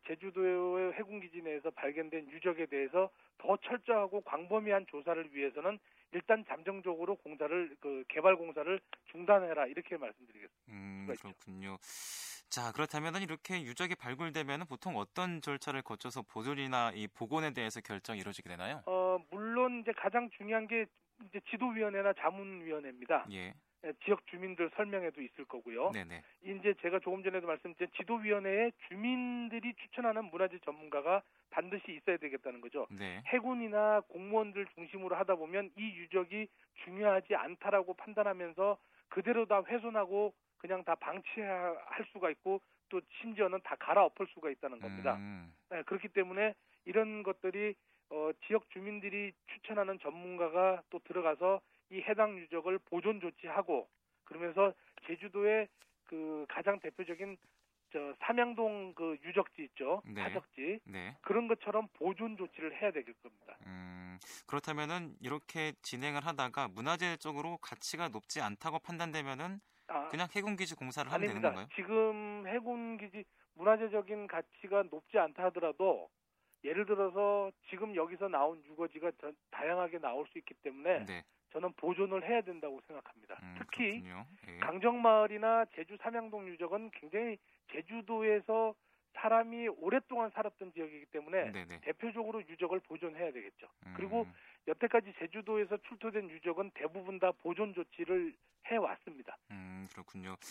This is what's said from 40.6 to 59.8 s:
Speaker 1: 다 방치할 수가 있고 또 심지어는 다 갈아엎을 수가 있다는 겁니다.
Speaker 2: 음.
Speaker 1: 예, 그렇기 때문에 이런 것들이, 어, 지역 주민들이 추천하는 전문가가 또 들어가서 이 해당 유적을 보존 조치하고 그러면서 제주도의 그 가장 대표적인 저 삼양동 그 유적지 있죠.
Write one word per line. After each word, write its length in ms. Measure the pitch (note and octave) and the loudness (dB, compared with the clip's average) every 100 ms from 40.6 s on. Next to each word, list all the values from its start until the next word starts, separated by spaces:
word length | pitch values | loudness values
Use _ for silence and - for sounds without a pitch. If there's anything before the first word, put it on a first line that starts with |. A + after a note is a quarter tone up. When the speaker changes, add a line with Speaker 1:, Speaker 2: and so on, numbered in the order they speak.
| F3 F#3 | -4 -2
Speaker 1:
다 120 | F3+ E3 | 0 0
방치할 1120 | - F#3 - A3+ G3+ F#3 F3+ E3 - - G#3 | 0 -6 -6 -4 -2 0 0 -2 -6 -6 -6
수가 200 | G3 F3 | -2 -2
있고 300 | D3 F#3+ F#3+ _ _ - | 0 0 -2 _ _ -6
또 120 | F#3 - - | -6 -6 -12
심지어는 380 | A3+ G#3 F#3+ F#3 | -8 2 2 2
다 120 | - C#3+ | -4 -6
갈아엎을 500 | - F#3 E3+ - F#3 | 6 8 8 6 -8
수가 160 | - D3+ | -4 -4
있다는 300 | C3 C3+ A#2+ | -4 -6 -6
겁니다. 360 | - F#2+ C3+ G2+ | -8 -2 0 0
Speaker 2:
음. 360 | G2+ F#2+ E2+ - - | -4 -10 -14 -18 -8
Speaker 1:
예, 100 | E3+ | -6
그렇기 240 | - F#3+ G#3+ | -2 -4 0
때문에 480 | G3 F3+ F#3+ G#3+ - _ _ F3 | 0 2 2 2 0 _ _ 0
이런 360 | G3+ A3 G#3+ | 2 2 0
것들이, 540 | G3 F#3 F#3 G3+ G#3 G3 _ _ - | -4 -2 -2 0 -2 -2 _ _ -8
어, 220 | D3+ D#3 D3+ - | -2 -2 -2 2
지역 200 | G#3+ - | 0 0
주민들이 600 | F#3 G3+ G#3 G3 G3+ G3+ - - | -10 -8 -6 -4 -4 -6 -8 -14
추천하는 520 | - - G#3 F#3+ F#3+ | -12 -4 0 0 -2
전문가가 800 | - E3 F3+ F3 E3 F3 F#3+ F3+ - | -6 -8 -8 -2 0 6 6 4 -2
또 100 | F3 | -12
들어가서 600 | - F3 E3 D3+ F3+ G3 _ _ - | -4 0 2 4 4 4 _ _ -10
이 100 | F#3+ | -6
해당 340 | - G#3+ G#3+ F#3+ | 0 4 2 2
유적을 400 | E3 E3 E3+ F#3 - | -6 -4 0 -2 -2
보존 340 | F3 G3 C#3 | -2 0 0
조치하고 680 | F3 - E3 D#3 F3 C#3 - _ _ _ | -4 -8 -2 0 2 0 0 _ _ _
그러면서 500 | - D#3+ E3+ E3+ G3 - - - - | -14 -6 -2 4 4 4 -16 -16 -8
제주도의 600 | E3+ G3+ G3 G#3 A3 G#3 _ - _ - | -6 -4 2 4 4 2 _ -20 _ -10
그 400 | D#3+ D#3 D3+ C#3+ | -6 -4 -4 -4
가장 300 | E3 E3+ G3+ | -2 0 0
대표적인 580 | D#3+ - F3 E3+ G3 F#3+ _ _ _ _ _ | -2 -8 -8 -6 -8 -10 _ _ _ _ _
저 240 | D3+ C#3+ - | -6 -6 -6
삼양동 720 | - A#3+ A#3+ A#3 A3 G#3 F#3+ E3+ | 0 2 2 2 0 0 -8 -4
그 220 | E3 D3+ | -4 -4
유적지 380 | E3 F#3 - - C#3 | 0 2 2 -2 -12
있죠. 360 | - | -4